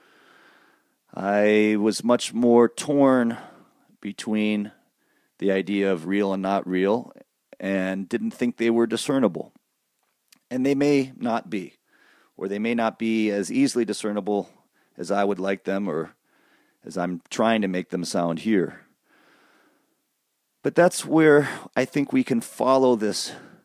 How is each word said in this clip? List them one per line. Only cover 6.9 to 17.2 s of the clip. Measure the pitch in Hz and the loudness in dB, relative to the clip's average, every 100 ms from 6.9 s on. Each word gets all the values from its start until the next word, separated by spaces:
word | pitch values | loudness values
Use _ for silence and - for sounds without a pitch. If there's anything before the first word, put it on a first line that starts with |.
| 117 - - - _ _ - | 0 -4 -18 -20 _ _ -12
and | 95 98 92 95 92 | -6 -4 -4 -6 -6
didn't | 117 110 | -6 -6
think | - 123 - | -4 -4 0
they | 117 | 0
were | 117 117 | 2 0
discernible. | 117 - 135 110 82 - _ _ _ _ _ _ _ _ _ _ | -2 -2 0 0 -2 -10 _ _ _ _ _ _ _ _ _ _
And | 127 | -2
they | 135 | 0
may | 139 143 143 135 | 2 2 2 0
not | - 117 113 - | -6 -4 -4 -4
be, | 101 90 - _ _ _ _ _ - | -8 -8 -16 _ _ _ _ _ -12
or | 95 | -8
they | 101 | -4
may | 113 | -2
not | 117 113 - | -2 -2 -2
be | 113 113 107 | -2 0 0
as | 101 92 | -2 -2
easily | 131 135 123 | 0 0 0
discernible | 110 104 107 104 98 104 90 _ _ _ _ - | -2 -4 -4 -4 -2 -4 -4 _ _ _ _ -14
as | 87 | -4
I | 98 | -2
would | 101 95 | 0 -2
like | 95 98 | -4 -4
them | - 98 101 | -4 -6 -4
or | 80 78 - _ _ _ _ _ _ | -6 -8 -12 _ _ _ _ _ _
as | - 92 | -12 -6
I'm | 90 85 | -6 -6